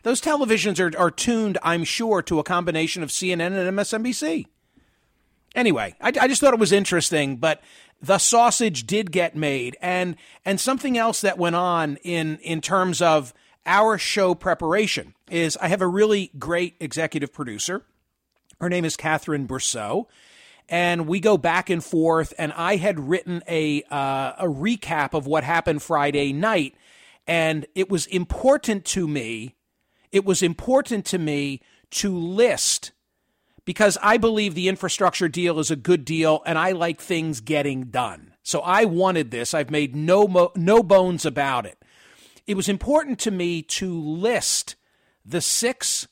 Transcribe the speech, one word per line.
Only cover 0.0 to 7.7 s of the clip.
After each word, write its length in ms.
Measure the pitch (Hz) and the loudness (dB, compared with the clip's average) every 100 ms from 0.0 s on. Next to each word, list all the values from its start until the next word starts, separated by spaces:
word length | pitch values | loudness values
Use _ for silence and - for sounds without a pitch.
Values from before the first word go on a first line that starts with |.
Those 160 | 233 247 | 0 -2
televisions 640 | 330 294 247 220 202 185 | 0 0 2 2 0 0
are, 160 | 180 - | -2 2
are 100 | 175 | 0
tuned, 480 | - - 226 214 180 | 2 0 0 0 0
I'm 220 | 165 170 160 | 0 0 -2
sure, 360 | - 226 196 | -2 0 0
to 140 | - 160 | 2 -2
a 60 | |
combination 600 | - 175 175 160 160 180 | 0 -2 0 -2 -2 -4
of 80 | 147 | -6
C 200 | - 185 | -4 -2
N 80 | 180 | -2
N 140 | 170 | -2
and 120 | 196 180 | -2 -2
M 120 | 196 | -2
S 140 | 202 | -2
N 100 | 220 | -2
B 80 | 240 | -4
C. 360 | 233 302 330 - _ _ _ _ _ _ _ _ _ _ 240 | -4 -4 -4 -6 _ _ _ _ _ _ _ _ _ _ 0
Anyway, 400 | 233 135 101 - | 0 0 -4 -4
I, 100 | 214 294 | -2 2
I 80 | 262 | 2
just 140 | 262 | 4
thought 120 | 277 | 4
it 60 | 240 | 6
was 140 | 196 | 4
interesting, 640 | 202 196 175 - 160 139 123 | 4 2 0 0 0 0 0
but 240 | - 151 _ | -2 -2 _